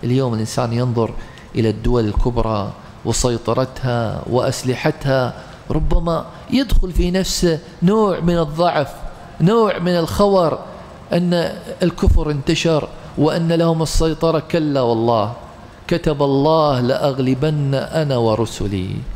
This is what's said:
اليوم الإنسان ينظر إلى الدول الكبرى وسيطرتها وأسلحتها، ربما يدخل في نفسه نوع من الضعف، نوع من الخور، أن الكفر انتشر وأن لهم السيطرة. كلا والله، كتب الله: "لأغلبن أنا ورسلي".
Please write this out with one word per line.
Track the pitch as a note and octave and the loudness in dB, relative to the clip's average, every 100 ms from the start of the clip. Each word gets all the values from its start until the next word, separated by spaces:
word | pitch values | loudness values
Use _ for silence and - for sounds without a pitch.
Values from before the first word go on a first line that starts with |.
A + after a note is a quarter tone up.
اليوم | B2+ B2+ C3 | 0 0 0
الإنسان | A2+ A2 - B2 | -2 -4 -2 -2
ينظر | A#2 B2 A#2 A2 - - - - - | 0 0 0 -2 -4 -12 -16 -10 -2
إلى | A2 | 0
الدول | G#2+ A2+ B2 G#2+ | 0 0 2 2
الكبرى | G2+ B2+ A#2+ A2 G#2+ G2+ - - - - | 2 0 0 -2 -2 -4 -8 -18 -10 -4
وسيطرتها | A#2 B2+ A#2 - A#2 C3 - B2+ A#2+ A2+ F#2+ - | 0 0 -2 -2 -2 -2 -4 -4 -2 -2 -6 -2
وأسلحتها، | A#2+ C3 B2 B2+ A#2+ D#3 D3+ C#3 C3+ B2 - - - - | 0 0 -2 -4 -2 -2 -2 0 0 0 -6 -16 -20 -4
ربما | F3+ D#3 - E3 D#3+ - - - | -2 2 2 2 -2 -4 -14 -2
يدخل | A#3+ C4 - F#3 | 0 4 4 4
في | E3 F3+ | 2 0
نفسه | F3+ F#3 - F3+ D#3+ - - | 2 -2 0 0 0 -6 0
نوع | E3+ A3 G#3+ F3 | 2 4 2 2
من | E3+ E3+ | 0 0
الضعف، | D#3 D3+ F3 D#3+ C#3 - - - - - | 0 0 0 2 -2 -6 -14 -14 -20 0
نوع | D#3+ A3+ G#3+ - | 2 4 2 0
من | F3 | 0
الخور، | F3 D#3+ - G3+ F#3+ E3 C3+ - - - - - | 0 0 2 2 4 2 -2 -8 -18 -18 -20 -2
أن | E3+ F3 F3 E3 - - - | 0 2 0 -2 -6 -12 -2
الكفر | F3+ E3 D3+ - D#3 | -2 2 4 4 2
انتشر | D3 C3 D#3+ E3 D#3+ - - - - | -4 0 0 2 0 -2 -12 -14 0
وأن | D3 - E3 | 0 2 0
لهم | E3 E3 E3 | 2 2 2
السيطرة. | D#3+ - D#3+ D3+ E3 D#3+ | 0 2 2 2 0 0
كلا | - E3+ D3+ C#3 | 0 -2 0 2
والله، | B2 A2+ A#2 A#2 G#2 A#2+ - - - - - | 2 2 2 2 0 -4 -14 -20 -20 -18 -4
كتب | E3+ E3+ C#3+ | 0 0 0
الله: | C#3+ C#3 D3 D#3+ D3+ C3 | 2 4 4 4 4 2
"لأغلبن | B2 C3 D3 C3 B2+ C3 D3+ D3+ C#3 C3+ | 0 0 0 0 0 0 0 0 0 -2
أنا | - D#3+ D3+ B2+ | -2 -2 0 2
ورسلي". | A2+ G#2+ A2 - G#2 G2 F#2 G2+ B2 | 2 2 -2 -2 -4 -2 -4 -6 -8